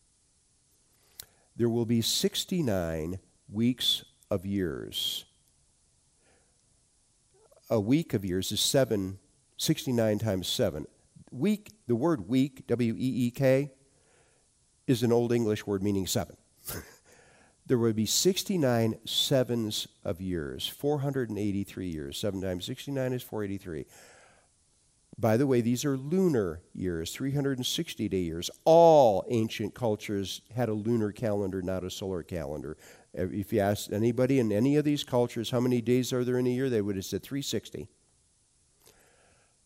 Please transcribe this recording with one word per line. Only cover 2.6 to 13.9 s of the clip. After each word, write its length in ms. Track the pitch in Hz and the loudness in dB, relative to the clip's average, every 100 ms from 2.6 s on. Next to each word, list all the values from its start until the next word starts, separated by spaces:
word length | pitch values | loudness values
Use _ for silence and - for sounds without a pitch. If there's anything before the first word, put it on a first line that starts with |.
| 135 95 85 80 80 92 _ _ - | 2 0 0 -2 -4 -6 _ _ -10
weeks 540 | 101 117 127 - - - _ - | 0 0 0 0 -2 -4 _ -4
of 140 | 101 95 | -4 0
years. 800 | 98 87 65 52 - - - - _ _ _ _ _ _ _ _ _ _ _ _ _ _ _ _ _ _ _ _ 381 _ _ - | 0 0 -2 -6 -6 -6 -6 -12 _ _ _ _ _ _ _ _ _ _ _ _ _ _ _ _ _ _ _ _ _ _ _ -2
A 100 | 113 | 0
week 340 | 104 151 170 | 2 2 2
of 100 | 110 | -2
years 280 | 95 92 90 | -2 -2 -2
is 100 | 104 | -2
seven, 560 | - 139 127 107 95 98 _ _ _ - | 2 2 2 2 -2 -6 _ _ _ -6
sixty-nine 600 | - 156 - 120 110 104 | -2 -2 0 2 2 2
times 280 | 110 95 87 | 0 -2 -2
seven. 380 | - 104 73 - _ _ - - | 0 0 -2 -10 _ _ -20 -16
Week, 400 | 123 185 208 - - - | -4 -2 -2 -4 -12 -2
the 80 | 117 | 0
word 340 | 160 147 90 | 2 0 0
week, 380 | 131 143 - - | 2 2 -2 -4
W 260 | 117 117 | 0 0
E 340 | 104 127 131 120 | 0 -2 0 -2
E 40 | |
K, 400 | 127 135 135 143 - _ | 2 4 4 2 -8 _